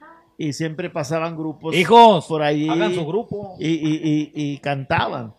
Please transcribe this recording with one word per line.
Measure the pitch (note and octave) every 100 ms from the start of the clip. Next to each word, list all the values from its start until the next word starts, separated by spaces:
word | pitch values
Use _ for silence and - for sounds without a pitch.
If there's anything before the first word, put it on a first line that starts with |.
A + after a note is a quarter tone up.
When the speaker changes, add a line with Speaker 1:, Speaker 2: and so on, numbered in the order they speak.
| - - _ -
Speaker 1:
y | D3+
siempre | - D#3+ D3+ F3
pasaban | E3+ C#3 D#3+ E3 D#3+
grupos | D#3+ - D#3+ B3
Speaker 2:
Hijos, | F#3 A#3 A3+ F3+ -
Speaker 1:
por | D#3
ahí | D3 D3+ D#3
Speaker 2:
hagan | D#3+ F3+
su | F3+ D3+
grupo. | G3 - G3+ G3+ F#3
Speaker 1:
y, | D#3+
y, | E3 D3+ D#3
y, | D#3 D3+ D3+
y | D#3 C#3+ C#3
cantaban. | C#3+ C#3 C3 D#3+ - D3+ A2+